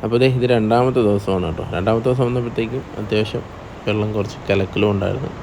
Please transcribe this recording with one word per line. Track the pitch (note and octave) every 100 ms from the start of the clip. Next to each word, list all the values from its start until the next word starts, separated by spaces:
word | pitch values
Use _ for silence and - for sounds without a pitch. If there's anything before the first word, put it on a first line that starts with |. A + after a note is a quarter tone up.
| A2
അപ്പോൾ | A#2
ദേ | C3 B2+
ഇത് | A#2+
രണ്ടാമത്തെ | A#2+ G#2+ A#2 B2+ B2+ G#2+
ദിവസമാണ് | G#2 G#2+ F#2+ F2
കേട്ടോ. | E2 F2
രണ്ടാമത്തെ | E2 G2 A2+ A#2+
ദിവസം | B2 B2
വന്നപ്പോഴത്തേക്കും | B2 A#2+ - A2+ C3 - -
അത്യാവശ്യം | G#2 G#2+ G#2+ - - - - - -
വെള്ളം | G#2+ G#2+ G#2+
കുറച്ച് | G2 - -
കലക്കലും | G2 F2+ - G#2
ഉണ്ടായിരുന്നു. | G2 F#2+ G2 F#2 -